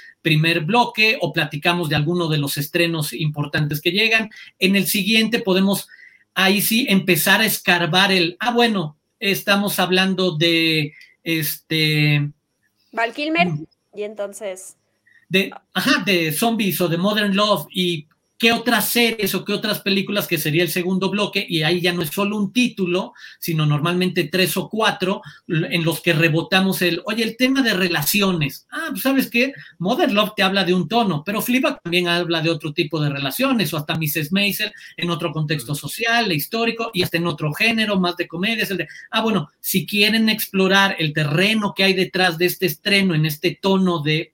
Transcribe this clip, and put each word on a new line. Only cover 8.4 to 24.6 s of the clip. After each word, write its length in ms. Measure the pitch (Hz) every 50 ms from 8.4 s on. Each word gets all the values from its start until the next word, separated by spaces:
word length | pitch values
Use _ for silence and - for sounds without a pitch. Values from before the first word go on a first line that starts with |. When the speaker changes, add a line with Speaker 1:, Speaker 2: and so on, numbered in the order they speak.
Speaker 1:
ah, 100 | 220 226 220
bueno, 440 | 233 240 226 214 190 160 151 - _ _ _ _ -
estamos 580 | 220 196 185 151 - - 202 202 208 196 - -
hablando 580 | 185 175 185 190 190 190 190 180 190 185 165
de, 560 | 151 165 170 165 165 165 165 160 156 151 151 - - - - _ _ -
este 1080 | 165 165 160 156 151 - - _ - 160 160 156 151 151 151 151 151 147 147 147 147 - _ _ _ _ _ _ _ _ _ _ _ -
Speaker 2:
Val 200 | 226 226 233 226
Kilmer, 340 | - 294 311 320 339 349 359
Speaker 1:
Mm. 160 | 156 147 320 - _ _ _ _ -
Speaker 2:
y 80 | 196 208
entonces 720 | 208 220 208 202 202 202 - 226 196 185 185 - - - _ _ _ _ _ _ _ _ _ _ -
Speaker 1:
de, 240 | 170 190 196 - - - _ _ -
ajá, 280 | 185 - - 302 269 185
de 280 | 180 190 175 165 156 151
zombies 480 | - 226 233 226 214 214 185 160 -
o 80 | 185 165
de 80 | 165
Modern 400 | 170 180 208 214 214 208 202 190
Love 300 | 196 208 208 202 180 - - -
y 340 | 190 180 175 175 156 - _ _ _ _ _ _ -
qué 140 | - 226 233
otras 360 | 226 233 247 226 214 190 -
series 460 | - 233 240 226 226 220 208 190 -
o 100 | 190 185
qué 80 | 196 208
otras 280 | 196 - 214 196 -
películas, 460 | - 202 190 196 190 196 208 202 -
que 120 | - 175 156
sería 240 | - 156 147 170 180
el 80 | 170
segundo 400 | - 185 170 180 190 185 190 190
bloque, 340 | 180 208 208 190 - 196 208
y 140 | - 175 160
ahí 220 | 156 156 175 180 165
ya 100 | 180 175
no 80 | 175
es 80 | 170 151
solo 300 | - 196 202 202 214 214
un 160 | 202 190 -
título, 580 | 247 247 233 - - 190 170 175 185 214 247 - - - - - -
sino 280 | - - 165 156 151
normalmente 580 | 147 147 147 139 170 180 180 185 185 180 185 170 170 -
tres 240 | 185 185 160 -
o 140 | 190